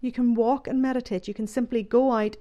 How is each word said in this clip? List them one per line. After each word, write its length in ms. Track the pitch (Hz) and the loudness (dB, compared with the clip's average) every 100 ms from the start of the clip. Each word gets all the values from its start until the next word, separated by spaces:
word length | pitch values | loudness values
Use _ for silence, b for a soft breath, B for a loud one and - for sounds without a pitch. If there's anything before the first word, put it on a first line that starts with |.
You 120 | 254 | -6
can 220 | 247 247 | 0 2
walk 340 | 233 226 269 - | 4 2 0 0
and 120 | 262 | 0
meditate. 460 | 262 254 247 185 - | 0 0 -2 -6 -6
You 80 | |
can 140 | 208 214 | -8 -6
simply 340 | 254 240 233 | -4 -2 -2
go 300 | 208 233 262 | 2 4 4
out 240 | 226 214 214 | 2 -2 -4